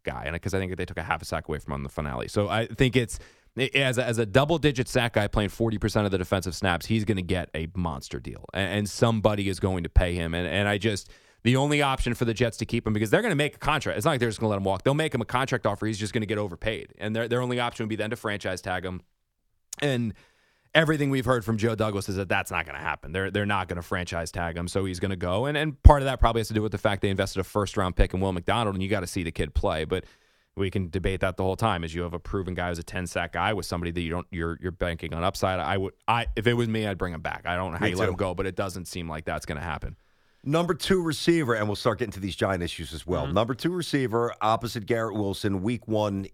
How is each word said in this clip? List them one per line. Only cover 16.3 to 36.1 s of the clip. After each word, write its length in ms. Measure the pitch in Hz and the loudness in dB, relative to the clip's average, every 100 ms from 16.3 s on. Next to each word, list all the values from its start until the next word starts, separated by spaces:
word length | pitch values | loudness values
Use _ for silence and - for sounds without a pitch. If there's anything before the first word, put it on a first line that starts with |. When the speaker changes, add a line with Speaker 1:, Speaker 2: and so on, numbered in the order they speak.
| 104 | -2
Speaker 1:
overpaid. 560 | 104 85 110 101 - - | -4 -4 -4 -4 -10 -8
And 160 | 107 113 | -4 -2
their, 120 | 117 | 0
their 140 | 123 | 0
only 180 | 127 123 | 0 0
option 260 | 120 - 110 | -2 -2 -4
would 40 | |
be 60 | 104 | -2
then 160 | 107 | -4
to 40 | 117 | -4
franchise 460 | 110 101 101 90 | -4 -4 -4 -4
tag 240 | 95 90 90 | -4 -4 -4
him. 160 | 90 - _ _ _ _ _ _ - | -8 -12 _ _ _ _ _ _ -4
And 320 | 143 123 117 - - _ _ _ _ 151 | 0 0 -2 -6 -18 _ _ _ _ 4
everything 340 | 156 151 143 | 4 2 2
we've 160 | 135 120 | 2 2
heard 180 | 123 | 2
from 140 | 107 110 | 2 2
Joe 180 | 113 110 | 2 2
Douglas 340 | 107 98 - | 0 0 -2
is 60 | 95 | -4
that 120 | 95 | 0
that's 220 | 101 - | -2 0
not 140 | 87 78 | -4 -4
gonna 120 | 69 | -6
happen. 320 | 78 73 71 | -6 -6 -4
They're, 200 | 90 95 | -4 0
they're 140 | 101 101 | 0 2
not 220 | 101 90 | 0 -2
gonna 140 | 87 | -6
franchise 500 | - 95 87 85 82 | -2 -4 -2 -4 -4
tag 240 | 92 85 85 | -4 -4 -4
him, 120 | 87 | -2
so 180 | 98 95 | -2 -2
he's 140 | 87 | -2
gonna 160 | 98 92 | -4 -2
go. 300 | 90 98 139 | -2 0 0
And, 120 | 147 | 0
and 240 | 156 139 | -2 8
part 180 | - 143 | 10 10
of 40 | 135 | 6
that 140 | 123 | 2
probably 220 | 117 113 | 2 2
has 60 | 107 | 0
to 40 | |
do 80 | 107 | 0
with 100 | 107 | 0
the 60 | 101 | 0
fact 240 | 107 98 | 0 2
they 80 | 101 | 0
invested 300 | 95 95 98 | 0 0 -2
a 40 | |
first-round 520 | 90 104 98 107 90 - | -2 -2 0 0 0 2
pick 180 | 95 | 2
in 60 | 92 | 2
Will 120 | 95 | 0
McDonald, 420 | 90 90 110 107 95 | 0 0 0 0 -2
and 80 | |
you 60 | 95 | -2
gotta 180 | 104 92 | -2 -2
see 160 | 95 | -4
the 80 | 82 | -4
kid 220 | - 78 - | -2 -2 0
play. 280 | 101 80 78 | 0 0 -2
But 200 | 90 - - _ _ _ - | -2 -4 -18 _ _ _ -4
we 140 | 98 | -2
can 200 | 98 90 | -2 -2
debate 320 | 98 98 92 | -2 0 0
that 160 | 95 92 | -2 0
the 60 | |
whole 120 | 95 92 | 0 2
time, 280 | 113 87 | 0 0
as 120 | 82 85 | -4 -4
you 60 | |
have 120 | 87 | -6
a 60 | 85 | -6
proven 340 | - 101 90 | -6 -4 -4
guy 140 | 90 87 | -4 -4
who's 100 | 85 | -4
a 40 | |
ten 240 | - 95 87 | -6 -6 -4
sack 240 | 92 87 | -4 -4
guy 200 | 85 98 | 0 0
with 120 | 104 85 | 0 -2
somebody 260 | 87 87 | -4 -2
that 100 | 85 | -2
you 80 | 82 | -2
don't, 160 | 87 - | -4 -4
you're, 300 | 85 82 82 | -4 -4 -4
you're 100 | 92 | -6
banking 420 | 85 87 82 82 | -4 -4 -4 -6
on 100 | 80 | -2
upside. 360 | 92 - 95 92 | -2 0 0 0
I 180 | 80 98 | 0 0
would, 160 | 95 - | -2 -4
I, 200 | - | 0